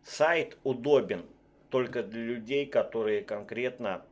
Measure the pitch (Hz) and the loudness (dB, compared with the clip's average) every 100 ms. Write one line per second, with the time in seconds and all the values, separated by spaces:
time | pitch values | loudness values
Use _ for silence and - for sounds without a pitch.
0 | - - 156 170 - - 135 120 131 139 | -14 2 2 4 -2 -4 -4 -2 6 6
1 | 98 92 80 - _ _ _ 131 123 120 | 6 -6 -6 -20 _ _ _ 0 0 -2
2 | 101 113 117 120 110 139 139 123 - 117 | -4 -6 -4 -6 -2 -2 2 0 0 0
3 | 107 104 101 104 98 113 127 123 110 90 | 0 0 -2 -8 -6 -4 -4 -4 -4 -4
4 | - | -8